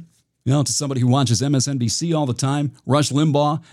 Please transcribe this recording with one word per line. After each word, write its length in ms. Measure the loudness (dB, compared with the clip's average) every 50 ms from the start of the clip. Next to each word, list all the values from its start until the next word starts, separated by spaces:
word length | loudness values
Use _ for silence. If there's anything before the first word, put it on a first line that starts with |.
| -10 _ _ _ _ _ _ _ -2
You 80 | 0 0
know, 120 | 0 0
to 80 | 0 -2
somebody 280 | -4 -4 -4 -2 0
who 60 | 2
watches 340 | 2 4 4 2 2 0 0
M 140 | 0 0 0
S 140 | 0 0 -2
N 100 | -2 -2
B 100 | -2 -2
C 240 | -2 -2 -2 -2 -2
all 140 | -2 -2
the 80 | -2 -4
time, 380 | -4 -2 -2 -2 -2 -2 -4 -6 -8 -4
Rush 260 | 0 2 2 2 2
Limbaugh 520 | 0 0 2 2 2 2 2 2 0 -2 -6 -12